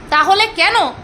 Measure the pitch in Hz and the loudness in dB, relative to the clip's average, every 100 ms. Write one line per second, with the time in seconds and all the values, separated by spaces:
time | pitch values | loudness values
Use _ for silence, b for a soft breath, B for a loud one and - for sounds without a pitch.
0 | - 302 311 392 440 440 349 453 285 - | -2 0 2 2 0 0 0 2 -2 -4